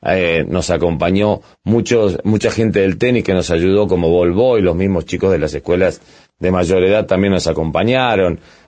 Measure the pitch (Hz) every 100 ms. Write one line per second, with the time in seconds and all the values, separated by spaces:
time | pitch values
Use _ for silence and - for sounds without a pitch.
0 | - 92 85 82 - 87 87 85 85 82
1 | 85 95 104 101 - _ 92 113 101 120
2 | 104 85 101 107 113 101 110 95 95 82
3 | 123 120 - 92 82 82 90 101 104 90
4 | 82 87 90 90 127 117 90 85 98 90
5 | 78 87 95 87 76 71 - 90 92 -
6 | _ - _ - 90 92 85 92 92 107
7 | - 92 98 92 82 80 80 78 104 131
8 | 123 104 90 82 - -